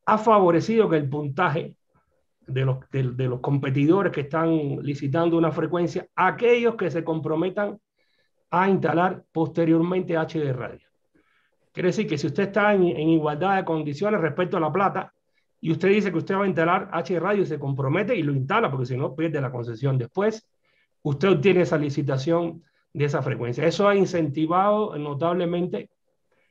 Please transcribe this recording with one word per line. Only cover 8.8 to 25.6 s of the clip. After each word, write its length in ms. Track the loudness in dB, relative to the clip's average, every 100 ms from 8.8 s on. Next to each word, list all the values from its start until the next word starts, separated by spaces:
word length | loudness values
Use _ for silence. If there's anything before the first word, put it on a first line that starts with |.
| 2 2 0 -2 _
posteriormente 840 | -2 -2 0 2 4 2 -2 -2 -4
H 240 | -2 -4
D 120 | -4
Radio. 360 | -4 -8 -14 _ _ _ _ _ _ _ _ _
Quiere 180 | -2 -2
decir 180 | 0 -2
que 100 | -2
si 80 | -2
usted 180 | -2
está 300 | -2 2 2
en, 80 | 4
en 260 | 2 2 2
igualdad 460 | 2 2 -2 0 0
de 80 |
condiciones 560 | 0 -4 -4 -4 -2 0
respecto 360 | 0 -2 -2 0
a 40 |
la 120 | -2
plata, 400 | 0 0 -2 -10 _ _ _ _ _
y 100 | -4
usted 200 | 0 2
dice 200 | 2 2
que 80 | -2
usted 160 | -2
va 80 | -2
a 60 | 0
instalar 400 | 2 2 0 -2
H 240 | -6 -2
D 60 | -2
Radio 220 | 0 0
y 20 | 0
se 140 | -2
compromete 560 | -4 -2 0 0 0 -2
y 80 |
lo 80 | 0
instala, 360 | -2 0 0 0
porque 180 | -2 -4
si 100 | -4
no 180 | -4
pierde 260 | -4 -4 -2
la 120 | -4
concesión 440 | -6 -8 -4 -2 -2
después, 520 | -2 -2 -2 -2 _ _ _ _ _ _
usted 260 | -6 0 2
obtiene 320 | 4 4 4
esa 180 | 2 0
licitación 840 | 0 -2 -2 -2 0 0 0 -8 _ _ _
de 120 | -4
esa 180 | -2 -2
frecuencia. 420 | -4 -4 -4 0
Eso 220 | 0 2 4
ha 80 |
incentivado 1040 | 4 2 0 -2 -2 0 2 2 2 0 -4
notablemente 920 | -8 -2 -2 0 -2 -2